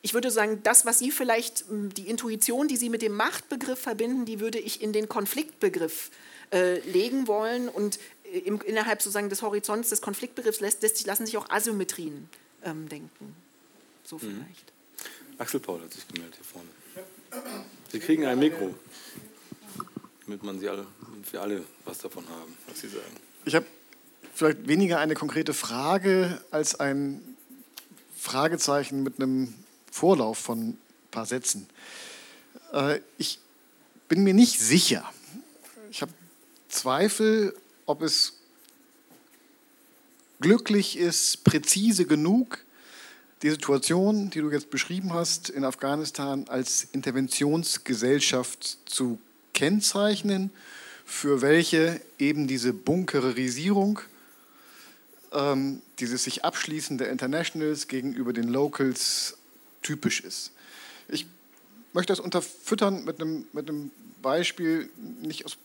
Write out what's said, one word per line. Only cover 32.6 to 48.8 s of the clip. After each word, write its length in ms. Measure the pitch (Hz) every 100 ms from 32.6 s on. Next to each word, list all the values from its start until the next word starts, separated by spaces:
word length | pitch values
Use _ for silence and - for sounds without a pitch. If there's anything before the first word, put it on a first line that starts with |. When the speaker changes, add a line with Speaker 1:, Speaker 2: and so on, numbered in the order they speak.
| -
Speaker 3:
Äh, 260 | 143 139 147 - -
ich 200 | - - _ _ _ _ _ - _
bin 160 | 165
mir 100 | 196
nicht 240 | 190 240 -
sicher. 500 | 117 160 - 120 - - - 202 - - - - 214
Ich 120 | -
habe 100 | 170 165 170 _ _ _ _
Zweifel, 840 | - 131 135 208 - 220 220 202 - _ _ -
ob 160 | 151
es 360 | 156 - - - _ _ - _ _ _ _ - _ - _ _ _ _ _ _ _ _ _ _
glücklich 580 | 160 226 - 202 - -
ist, 460 | 175 165 - -
präzise 600 | - 156 - 185 220 190 156
genug, 520 | 151 160 226 254 - - - - - - - _ _
die 80 | 147
Situation, 800 | 156 - 139 - 170 196 214 202
die 100 | 160
du 100 | 151
jetzt 200 | 147 -
beschrieben 420 | 135 - 180 190
hast, 380 | 170 170 - -
in 140 | 139
Afghanistan 840 | 135 - 139 147 147 - 139 139 -
als 400 | 127 127 - -
Interventionsgesellschaft 1900 | 139 135 127 131 - 143 160 165 - - 117 120 143 - 127 120 - - -